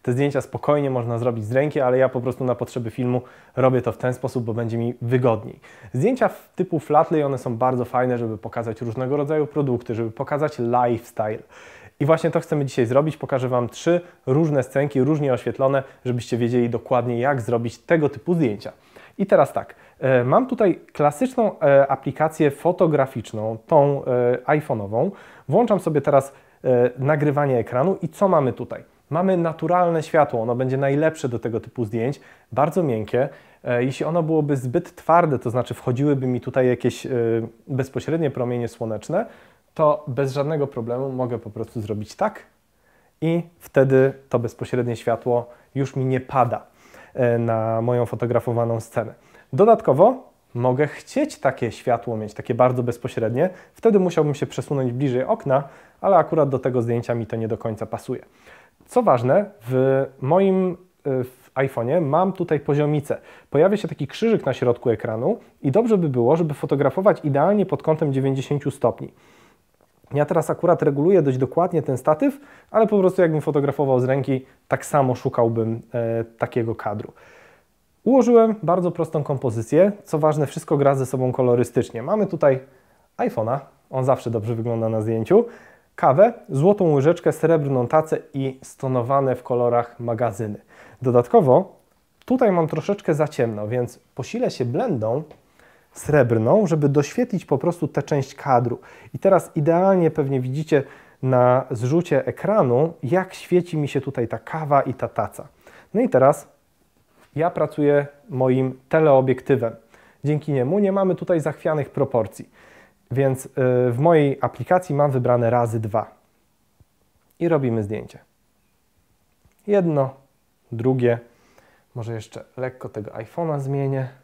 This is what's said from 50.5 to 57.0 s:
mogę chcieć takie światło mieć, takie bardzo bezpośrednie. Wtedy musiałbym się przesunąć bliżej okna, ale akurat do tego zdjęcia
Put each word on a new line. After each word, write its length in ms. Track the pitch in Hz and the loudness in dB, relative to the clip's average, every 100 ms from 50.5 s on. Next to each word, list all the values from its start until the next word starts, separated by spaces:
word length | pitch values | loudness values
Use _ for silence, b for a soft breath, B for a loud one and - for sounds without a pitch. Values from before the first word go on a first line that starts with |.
mogę 340 | 120 127 127 147 | -2 0 0 -2
chcieć 520 | - - 262 302 - | -4 -6 -4 -4 -2
takie 320 | 135 - 117 | -4 -2 -6
światło 460 | - - 117 - 110 | -4 -2 -2 -2 -8
mieć, 160 | 107 | -8
takie 220 | - - 117 | -12 -8 2
bardzo 280 | 127 127 | 2 2
bezpośrednie. 640 | 120 117 123 - 110 120 180 180 B | -4 -6 -8 -4 -4 0 -2 -4 B
Wtedy 260 | _ 226 202 | _ 2 2
musiałbym 360 | 180 165 151 139 | 2 0 0 -2
się 100 | 139 | -6
przesunąć 460 | - - 143 127 | -8 -6 -4 -2
bliżej 340 | 123 143 123 131 | -2 -2 -2 -2
okna, 380 | - - 131 143 B B B | -4 0 0 -2 B B B
ale 140 | 190 180 | 2 4
akurat 340 | 160 160 139 | 4 0 0
do 100 | 131 | 0
tego 220 | 135 123 | -2 -2
zdjęcia 340 | 117 117 | -2 -4